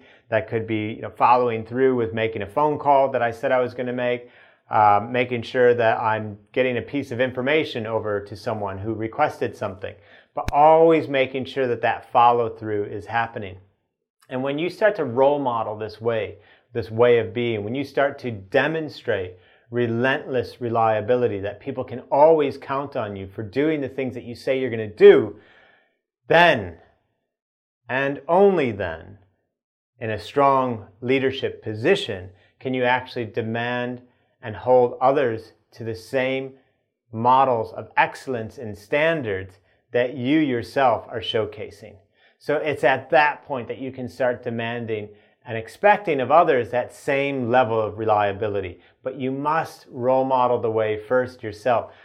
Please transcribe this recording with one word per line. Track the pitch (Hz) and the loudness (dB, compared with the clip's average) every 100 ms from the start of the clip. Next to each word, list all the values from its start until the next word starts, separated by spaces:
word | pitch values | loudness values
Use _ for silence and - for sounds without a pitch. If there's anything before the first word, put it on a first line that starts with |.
| _ _ _ | _ _ _
That | 110 104 | -2 -2
could | 117 104 | -6 -4
be, | 110 107 | -4 -4
you | 117 | -8
know, | 107 | -12
following | - 123 123 123 113 | 0 4 4 2 -2
through | 107 123 135 | -6 0 2
with | 127 113 | 2 -2
making | 110 110 110 | -2 -4 -4
a | 98 | -6
phone | - 151 147 | -2 0 0
call | 147 139 135 | 2 4 2
that | 123 | 0
I | 117 | -2
said | - 139 | -2 0
I | 127 | 0
was | 123 | 0
gonna | 127 127 | -4 -6
make, | 123 123 123 - - _ _ _ | -4 -2 -4 -8 -20 _ _ _
uh, | 110 107 101 113 | 4 4 4 2
making | 127 123 123 | -2 -2 -4
sure | 113 131 123 | -4 4 4
that | 120 113 117 | 6 2 2
I'm | 113 110 107 101 _ | 0 -2 -6 -12 _
getting | - 127 120 | -2 0 -2
a | |
piece | 110 143 135 | -4 -6 -6
of | 117 | -2
information | 127 127 127 156 147 123 107 | -2 -2 0 0 0 -6 -4
over | 113 104 101 | -4 -2 -4
to | 101 | -6
someone | 101 - 117 98 95 | -10 -6 -6 -6 -6
who | 104 | -6
requested | 107 110 - 147 - 120 104 | -6 -6 -2 -2 0 -6 -6
something, | 104 98 95 - _ - _ | -8 -8 -14 -14 _ -20 _
but | - - | -10 -2
always | 143 151 160 165 160 131 | 4 6 8 6 6 2
making | 139 131 135 | 0 0 -2
sure | 123 139 127 | -6 -4 -2
that | 117 | 0
that | 117 92 - | -2 -2 0
follow | 135 120 120 113 | 4 6 6 0
through | 110 107 104 104 | -4 -6 -4 -4
is | 110 - | -8 -6
happening. | 117 113 120 98 92 _ _ _ _ _ _ _ | -4 -4 -6 -12 -14 _ _ _ _ _ _ _
And | 127 | -6
when | 139 143 | -4 -4
you | 165 | -6
start | - 214 202 | 0 0 2
to | |
role | 135 117 135 147 | -2 4 4 4
model | 135 117 107 107 | -2 -4 -4 -6
this | 107 - | -10 -4
way, | 113 113 95 - _ _ _ | -2 -2 -4 -10 _ _ _
this | 120 104 | -8 -4
way | 110 123 117 | 4 6 6
of | 107 | 2
being, | 107 120 110 | -2 -2 -2
when | 104 131 | -4 -6
you | |
start | 139 - 139 - | -4 -2 -2 -2
to | 123 | -10
demonstrate | 107 95 131 143 160 151 - - 104 90 - _ _ _ | -10 -2 0 0 -2 -8 -8 -4 -4 -6 -14 _ _ _
relentless | 117 120 113 131 147 175 131 113 - | -2 -2 0 0 0 -2 -4 -4 -8
reliability, | 120 113 113 107 104 123 120 101 | -4 0 2 0 0 0 0 -2
that | 98 - | -8 -8
people | - 127 | -10 -10
can | 120 123 - | -10 -12 -2
always | - 156 160 139 - | 4 6 6 2 -4
count | - 135 143 135 | -6 -6 -6 -6
on | 107 98 | -6 -8
you | 98 | -10
for | 98 | -12
doing | 107 135 151 156 | -6 -2 0 -2
the | 131 | -4
things | - 127 | -6 -8
that | 120 | -8
you | 113 | -12
say | 117 - 135 | -8 -4 -2
you're | 127 | -2
gonna | 113 107 | -4 -8
do, | - 202 160 107 - _ _ _ _ _ _ _ _ - | 8 10 10 4 -8 _ _ _ _ _ _ _ _ 0
then, | 165 175 131 92 85 _ _ _ _ _ _ _ _ _ _ - | 4 4 2 -4 -14 _ _ _ _ _ _ _ _ _ _ -6
and | 127 139 143 - | -2 -2 -4 0
only | 175 202 180 131 | 6 6 4 0
then, | 101 92 78 92 98 _ _ _ _ _ _ _ _ | -2 -6 -6 -14 -20 _ _ _ _ _ _ _ _
in | 113 | -8
a | 107 | -8
strong | - 143 139 135 127 113 98 _ | -4 2 2 2 0 -6 -12 _
leadership | 123 135 131 131 110 - | -2 0 0 -2 -6 -8
position, | 110 110 131 196 - 95 92 - _ _ | -10 -4 0 0 -2 -10 -12 -20 _ _
can | 135 | -6
you | 127 | -2
actually | 123 127 - 127 | 0 0 -2 -8
demand | 117 - 110 113 120 123 123 123 - _ _ _ | -6 -6 -4 -4 -4 -4 -6 -8 -16 _ _ _
and | 123 | -14
hold | 101 120 127 120 123 | -8 2 4 4 2
others | 131 143 127 110 - _ _ | 2 2 0 -2 -10 _ _
to | - | -12
the | 113 | -10
same | 107 - 135 127 131 135 - _ _ _ _ _ | -10 -6 -2 -2 -4 -8 -14 _ _ _ _ _
models | 113 123 131 135 117 107 | -2 4 4 4 0 -4
of | 117 110 - | -10 -4 -2
excellence | 165 - - 120 110 123 | -2 -4 -8 -8 -8 -12
and | 117 92 | -14 -14
standards | - 147 160 165 113 95 95 - _ _ _ | -4 0 0 0 -4 -6 -8 -18 _ _ _
that | 120 123 | -2 -2
you | 131 123 156 | -2 0 2
yourself | 147 120 110 - 135 107 - | 2 -2 -4 0 2 2 -4
are | 123 | -8
showcasing. | - 113 107 - 101 - 104 98 _ _ _ _ | -4 -2 -4 -8 -16 -16 -20 -20 _ _ _ _
So | - 147 | -6 -4
it's | 151 151 | -2 0
at | 151 131 - | 2 2 2
that | 165 147 139 - | 4 4 0 -8
point | 135 113 | -8 -8
that | 110 | -10
you | 131 | -10
can | 131 123 | -10 -12
start | - 127 123 | -2 -2 -2
demanding | 123 117 117 120 113 107 104 - _ _ - | -6 -6 -6 -6 -6 -6 -8 -16 _ _ -10
and | 113 | -10
expecting | 110 - 202 202 202 139 | -10 0 2 2 0 -2
of | 123 | 4
others | 151 175 131 110 | 4 6 2 0
that | 123 123 | -4 -4
same | - - 139 139 139 117 | -8 -4 -2 -2 -4 2
level | 123 120 113 | 2 2 0
of | 107 95 | -2 -4
reliability. | 107 104 101 98 107 101 90 87 _ _ | 0 2 0 -2 -4 -4 -6 -12 _ _
But | 131 127 | -12 -6
you | 131 | -6
must | 135 143 160 - - - | -4 -2 -2 -4 -12 -16
role | 135 120 131 | -4 0 2
model | 131 131 123 120 | 2 2 2 2
the | 113 | 0
way | 113 107 107 | 0 0 -4
first | - 127 123 - | 0 0 0 -8
yourself. | 110 104 127 113 - - | -12 -4 0 0 -2 -14